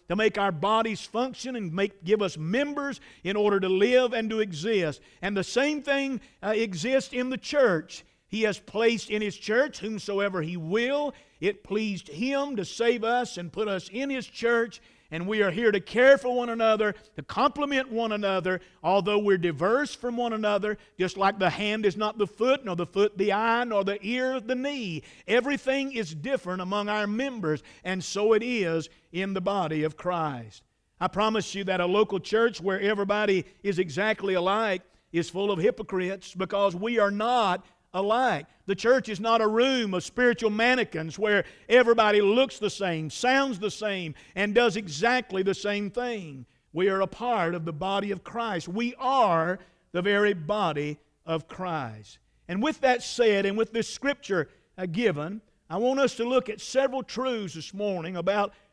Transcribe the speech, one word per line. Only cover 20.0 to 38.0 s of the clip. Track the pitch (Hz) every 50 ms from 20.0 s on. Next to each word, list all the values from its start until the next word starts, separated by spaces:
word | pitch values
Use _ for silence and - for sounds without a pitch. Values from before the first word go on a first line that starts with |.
| - 247 233
one | 233 240 233 226
another, | 220 214 208 208 202 196 208 214 - - _ _
just | - 180 180 185
like | 196 196 196 208 208
the | 190 175
hand | - - 208 208 214 220 214
is | 202 170
not | 202 214 214 214 220
the | 208 180
foot, | - - 220 254 269 269 277
nor | 202 180
the | 170 175
foot | - - 196 202 208 208 185
the | 220 208 196
eye, | 208 220 233 226 240 247
nor | 240 220 202 196
the | 202 202 208 -
ear | 202 240 254 254 262 262 262
the | 208 220 254
knee. | 247 262 285 294 269 233 185 165 147 - - - - -
Everything | - 208 247 226 277 285 - - 254 262 277 269 277
is | 277 233 214 147 160
different | 151 147 254 277 - - 180 180 185 180
among | 180 202 208 202 208
our | 208 214 208 202
members, | 208 226 269 277 254 226 180 156 151 143 - - - - -
and | 180 190 185 -
so | - - 190 208 220 220
it | 214 226
is | 247 247 226 190 165 165 165 156 - _ _ _ _
in | - 180 190 196 196
the | 190
body | 180 196 202 202 175 151 156 156 151
of | 156 147
Christ. | - - 180 180 170 160 151 139 120 113 107 - - - _ _ _ _ _ _ -
I | 175 185
promise | - 180 214 220 220 220 - - -
you | 196 196
that | 190 190 180
a | 175
local | 180 185 208 214 208 202 185
church | - - 208 220 233 240 202 -
where | 160 196 185 196
everybody | 196 202 214 202 202 196 202 214 214 208 196 185 - - - _ -
is | 202 190 170
exactly | 185 165 131 165 202 220 220 - 190 196 190
alike | 180 175 185 196 220 226 214 190 185 - _ _ _ _ _
is | - 170 165 -
full | - 180 202 202
of | 202 165
hypocrites, | 165 233 247 - 208 - 196 185 185 180 196 190 - - -
because | 175 190 185 208 202 202 196 170
we | 175 202 233 240 226
are | 208 202
not | 202 202 214 240 247 247 220 190 175 - - _ _ _ _ _ -
alike. | 180